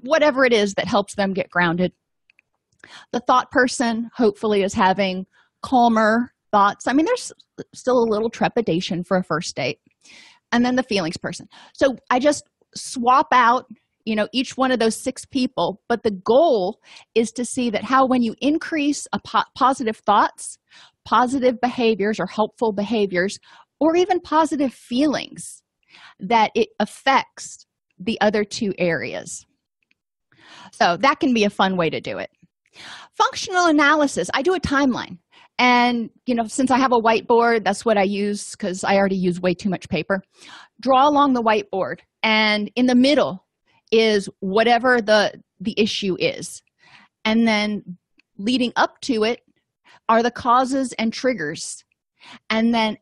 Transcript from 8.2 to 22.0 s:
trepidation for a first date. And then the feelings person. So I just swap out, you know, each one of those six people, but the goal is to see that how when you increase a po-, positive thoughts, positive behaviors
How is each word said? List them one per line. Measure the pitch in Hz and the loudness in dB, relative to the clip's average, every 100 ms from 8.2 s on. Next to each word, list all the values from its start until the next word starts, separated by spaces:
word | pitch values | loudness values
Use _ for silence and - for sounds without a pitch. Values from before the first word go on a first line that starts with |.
| 226 | -4
trepidation | - 214 - 226 165 - 170 | -2 -2 -2 -2 -2 -2 -6
for | 180 185 | -2 -2
a | |
first | 180 156 - - | -2 -4 -6 -6
date. | 131 110 _ _ _ - - _ - | -6 -6 _ _ _ -20 -20 _ -6
And | 240 247 | -2 0
then | 254 | -2
the | |
feelings | 254 202 160 - | -2 -2 -4 -6
person. | - 180 - - - | -10 -12 -16 -20 -16
So | - 277 254 - | -2 -2 0 -2
I | 254 | 0
just | 285 294 - _ _ - | 2 0 -4 _ _ -16
swap | - - 247 262 302 | -12 -2 4 4 4
out, | 254 233 254 247 - _ _ - | 4 4 2 -2 -20 _ _ -6
you | 220 | -2
know, | 208 | -2
each | 240 262 - | -4 -6 -2
one | 262 | 0
of | 247 | 2
those | 226 220 | 0 -2
six | - - - | -8 -10 -6
people, | 277 254 - 170 190 - | -4 -4 -2 -4 -4 -6
but | 240 | -4
the | 226 | -2
goal | 196 - 240 330 240 180 226 _ - _ | -4 2 4 4 2 -2 -6 _ -20 _
is | - 240 | -2 -2
to | - | -4
see | 247 - 240 | -8 -4 -4
that | 202 | -4
how | 208 262 262 | 0 2 2
when | 254 | 2
you | 233 - | 0 -2
increase | 262 311 - 320 285 285 - | -2 -2 -4 -4 -2 -4 -6
a | 196 | -10
po-, | - 220 - - | -4 -2 -2 0
positive | 262 269 220 220 | 0 0 -4 -6
thoughts, | - 208 - - - - _ - - _ | 0 2 2 -2 -20 -20 _ -20 -20 _
positive | - 226 247 269 254 226 | -2 2 2 2 0 0
behaviors | 247 240 226 220 | -2 0 0 2